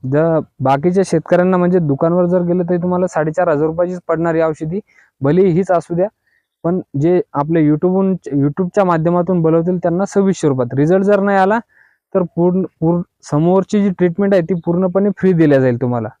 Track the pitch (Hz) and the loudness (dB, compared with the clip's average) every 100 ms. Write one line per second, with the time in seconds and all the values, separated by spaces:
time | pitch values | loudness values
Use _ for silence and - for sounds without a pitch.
0 | 131 143 165 160 - _ 131 139 170 180 | -2 0 0 0 -4 _ -2 0 0 0
1 | 190 165 - 175 180 185 175 185 156 139 | 0 -2 0 2 2 2 2 2 0 0
2 | 165 175 175 180 175 180 175 175 175 180 | 0 2 2 0 0 -2 0 -2 -2 -2
3 | 180 - 156 156 175 147 160 165 175 180 | -2 -2 -2 0 0 2 0 -2 -4 -4
4 | - 165 170 160 160 151 160 185 - _ | -4 -2 0 0 -2 -2 -6 -8 -10 _
5 | _ _ 135 170 196 165 190 175 - 170 | _ _ 0 2 4 2 0 -2 -2 -4
6 | 196 _ _ _ _ _ - 185 - 143 | -4 _ _ _ _ _ -4 -4 -4 -2
7 | 156 180 - 143 147 165 151 151 180 185 | 0 0 -2 -4 -2 0 2 2 0 0
8 | 190 185 - 143 139 147 180 208 185 170 | 0 -2 -4 -2 -2 -2 -4 0 0 0
9 | 160 175 170 180 160 165 165 180 175 170 | 0 0 0 0 2 0 0 -2 -2 -2
10 | 196 202 196 180 156 131 120 131 147 190 | -2 0 0 0 -2 0 -2 0 0 2
11 | 196 202 196 196 190 220 - _ _ _ | 2 0 2 0 2 0 -4 _ _ _
12 | _ 190 175 - 175 180 180 _ 160 175 | _ -4 -4 0 0 0 -4 _ -2 -2
13 | 180 _ - 147 165 190 190 208 202 185 | -4 _ -4 0 2 2 0 -2 -2 0
14 | 180 170 202 196 165 185 170 170 185 185 | -2 0 0 0 0 -4 -2 0 0 0
15 | 202 190 190 175 160 139 131 120 127 120 | -2 0 0 4 4 4 2 0 -2 -4
16 | 110 - | -6 -12